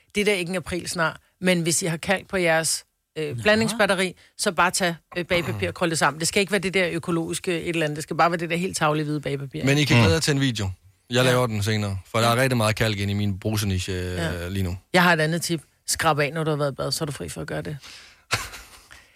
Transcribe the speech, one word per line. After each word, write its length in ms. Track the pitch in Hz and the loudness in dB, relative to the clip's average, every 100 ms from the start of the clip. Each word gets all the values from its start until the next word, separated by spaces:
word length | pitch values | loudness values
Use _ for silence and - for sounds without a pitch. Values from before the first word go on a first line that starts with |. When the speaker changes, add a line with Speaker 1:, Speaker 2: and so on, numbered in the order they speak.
| _ 202 | _ -2
Speaker 1:
"Det 100 | 202 | 0
der 60 | |
er 40 | 196 | 0
ikke 140 | 170 | 0
en 60 | 185 | -4
aprilsnar, 640 | - 175 143 180 160 - _ - | -4 -6 -4 -2 -2 -2 _ -2
men 200 | 180 180 | 2 2
hvis 200 | 165 170 | 2 0
I 40 | 185 | -2
har 120 | 165 | -2
kalk 300 | - 185 - | -2 -2 -2
på 80 | 196 | 0
jeres, 480 | 170 160 160 - - _ _ - | 2 2 2 -4 -8 _ _ -8
øh, 200 | 151 123 | -8 -2
Speaker 2:
Nå. 60 | |
Speaker 1:
blandingsbatteri, 720 | 208 220 220 226 196 185 185 - _ - | 2 4 2 2 2 2 -2 -6 _ -6
så 140 | 208 | -2
bare 200 | 170 175 | 2 2
tag, 240 | - 180 165 - 175 | 2 -2 -2 -8 -6
øh, 80 | 170 | -2
bagepapir 420 | 175 - 104 175 | -2 -2 -4 -4
og 60 | |
krøl 160 | - 175 | -2 -2
det 100 | 160 | 2
sammen. 200 | 156 147 | 0 0
Det 80 | 165 | -2
skal 120 | 208 | 0
ikke 100 | 180 | 0
være 100 | 202 | 0
det 120 | 185 | 0
der 160 | 185 175 | 0 0
økologiske 680 | 165 - 170 165 170 - 165 | -2 -2 -2 -2 -6 -4 -4
et 80 | 165 | -2
eller 160 | 165 151 | -2 -2
andet. 100 | 151 | -2
Det 80 | |
skal 140 | 151 160 | -4 2
bare 140 | 165 | 2
være 80 | 175 | 2
det 100 | 170 | -2
der 60 | 170 | -2
helt 220 | 185 180 | -2 0
tarvelige 280 | 156 151 147 | 0 0 -2
hvide 160 | 151 | -4
bagepapir." 420 | 143 139 139 151 135 | -4 -6 -8 -2 2
Speaker 3:
Men 120 | 143 | 2
I 60 | |
kan 120 | 135 - | 4 6
Speaker 4:
Mm. 40 | |
Speaker 3:
glæde 120 | 165 | 6
jer 60 | 165 | 4
til 120 | 156 | 2
en 80 | 139 | 2
video. 280 | 135 107 98 95 _ _ - | 2 0 -4 -6 _ _ -2
Jeg 60 | 120 | 2
Speaker 1:
Ja. 80 | 127 | 4
Speaker 3:
laver 160 | 123 123 | 4 2
den 160 | 107 | 0
senere, 340 | 101 107 104 98 - | 0 0 -2 -6 -4
for 80 | 113 | 2
der 80 | 117 | 4
er 80 | 117 | 4
Speaker 1:
Ja. 60 | |
Speaker 3:
rigtig 160 | 131 123 | 2 2
meget 180 | 107 107 | 2 2
kalk 240 | 113 101 | 0 0
inde 120 | 101 | 0
i 40 | 101 | 0
min 240 | 104 92 | 0 -2
bruseniche, 540 | 107 107 104 92 90 | -2 -2 0 -2 -2
øh, 220 | 90 90 90 | -4 -4 -4
Speaker 1:
Ja. 300 | - 87 87 | -4 -4 -4
Speaker 3:
lige 140 | 98 | -2
nu. 140 | 92 92 _ | -2 -4 _
Speaker 1:
Jeg 100 | 185 | 4
har 100 | 180 | 4
et 80 | 165 | 4
andet 200 | 156 170 | 2 0
tip. 200 | - 165 - _ - | -2 -6 -8 _ -6
Skrab 320 | - 160 147 | 0 2 2
af, 140 | 147 | 0
når 100 | 165 | 0
du 60 | 156 | -2
har 80 | 147 | 0
været 140 | 143 | -2
i 40 | 131 | -2
bad, 160 | 143 | -4
så 120 | - | -2
er 20 | 147 | -4
du 60 | |
fri 180 | 139 - | -6 -8
for 120 | - | -8
at 60 | 151 | -6
gøre 140 | 156 | -6
det. 160 | 151 147 - - - - - | -6 -8 -12 -20 -20 -20 -6
Speaker 3:
<laughs> 60 | - - - - - - - - | -6 -6 -14 -20 -20 -20 -20 -20